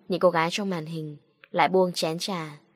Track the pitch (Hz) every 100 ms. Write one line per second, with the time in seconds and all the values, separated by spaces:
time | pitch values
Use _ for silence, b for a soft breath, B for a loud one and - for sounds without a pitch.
0 | - 175 180 170 165 214 196 170 156 165
1 | 151 147 _ _ - 175 147 185 180 175
2 | 160 170 - 180 156 147 _